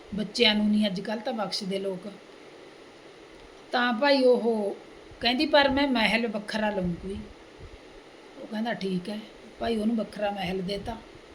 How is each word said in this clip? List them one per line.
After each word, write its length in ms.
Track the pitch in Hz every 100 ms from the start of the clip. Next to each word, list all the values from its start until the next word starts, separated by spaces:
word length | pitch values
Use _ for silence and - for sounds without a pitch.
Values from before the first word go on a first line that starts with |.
| - 202
ਬੱਚਿਆਂ 400 | 202 - 220 214
ਨੂੰ 140 | 208
ਨਹੀਂ 160 | 208 208
ਅੱਜ 160 | 185
ਕੱਲ੍ਹ 200 | 196 226
ਤਾਂ 120 | 262
ਬਖਸ਼ਦੇ 460 | 226 190 - 190 196
ਲੋਕ। 320 | 196 180 196 - - - - - - - - - - - - - - - -
ਤਾਂ 220 | 247 247
ਭਾਈ 300 | 226 285 277
ਉਹ 520 | 254 240 226 220 202 - - - - -
ਕਹਿੰਦੀ, 240 | 233 254 311
"ਪਰ 240 | 302 277
ਮੈਂ 180 | 269 285
ਮਹਿਲ 400 | 240 202 226 233
ਵੱਖਰਾ 420 | 208 - 214 214
ਲਊਂ 240 | 196 180
ਕੋਈ।" 220 | 170 190 214 208 - - - - - - - - - - -
ਉਹ 60 | -
ਕਹਿੰਦਾ, 260 | 214 233
"ਠੀਕ 360 | 196 190 180 214
ਹੈ।" 100 | 214 226 - - -
ਭਾਈ 180 | 233 226
ਉਹਨੂੰ 180 | 214 226
ਵੱਖਰਾ 360 | 202 202 208
ਮਹਿਲ 300 | 202 180 190
ਦੇਤਾ, 360 | 180 202 220 226 - - -